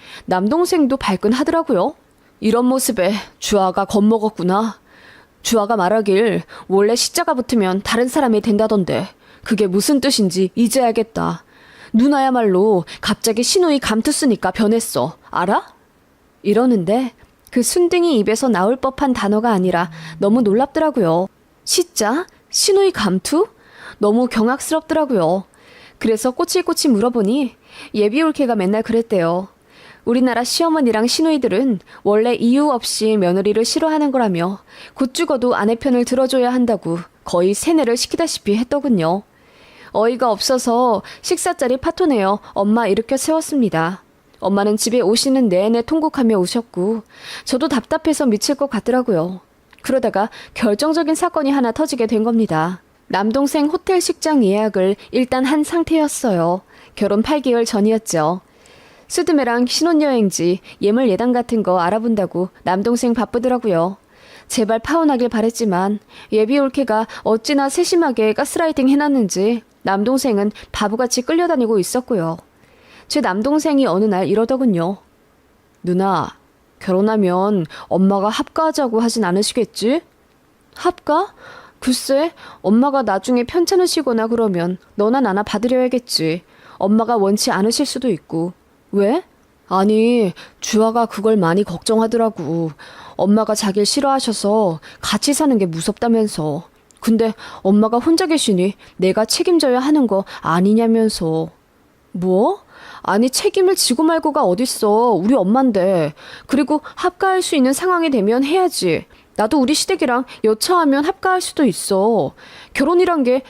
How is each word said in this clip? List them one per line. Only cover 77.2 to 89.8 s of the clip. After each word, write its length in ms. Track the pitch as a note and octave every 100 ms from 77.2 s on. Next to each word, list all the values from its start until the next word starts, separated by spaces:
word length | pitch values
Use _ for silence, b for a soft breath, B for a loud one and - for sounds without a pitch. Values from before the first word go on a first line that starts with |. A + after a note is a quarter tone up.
| F#3 F3+ G3+ G3+ D#3+ B B
엄마가 400 | F3 F#3+ G3+ G3+
합가하자고 720 | A3+ D4 - D#4+ D4+ C4 A3
하진 240 | A#3 A3+
않으시겠지?" 800 | F#3+ F#3 G#3 - G#3 - G#3+ D#4 - _ _ _ _ _ _ -
합가? 580 | F4+ F4 - D4+ G4+ - B B B B
글쎄, 520 | - B3 - C4+ E4 - B B
엄마가 400 | - A3 C#4 C4+
나중에 400 | A3 G3 B3+ B3
편찮으시거나 880 | A#3+ F4 E4+ F#4 F4+ E4+ C4+ A3+ A3+
그러면 500 | A#3 A3 F3 E3+ F#3 _
너나 260 | - G#3 C4
나나 220 | A#3+ F#3+
봐드려야겠지. 1000 | G#3 G#3 A#3+ B3+ B3+ B3 - - D#3 F3 - B B B
엄마가 380 | G3 A3 A3 A#3
원치 340 | G3 G#3 -
않으실 340 | F3+ G#3 A#3
수도 260 | C#4 C4+ B3+
있고. 420 | E3+ - E3 F3 - _ _ _
왜? 320 | G3 G3+ D#4 - _ _ _ -
아니, 640 | F#3